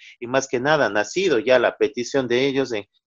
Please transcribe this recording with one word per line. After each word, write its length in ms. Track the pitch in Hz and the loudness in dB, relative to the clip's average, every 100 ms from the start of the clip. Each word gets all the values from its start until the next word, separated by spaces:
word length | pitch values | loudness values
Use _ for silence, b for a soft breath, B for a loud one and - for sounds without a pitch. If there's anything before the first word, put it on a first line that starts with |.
| b b | b b
y 80 | 120 | -4
más 220 | 131 131 | -2 -2
que 100 | 123 | -2
nada 280 | 135 156 120 | 0 2 2
ha 40 | |
nacido 480 | 101 104 - 190 127 | 0 -2 -2 0 0
ya 220 | 110 127 | 4 4
la 160 | 107 - | 2 0
petición 500 | 107 - 120 139 127 | -2 -2 -4 -2 0
de 180 | 120 | 0
ellos 280 | 139 135 127 | 0 -2 -4
en, 120 | 113 101 _ | -6 -10 _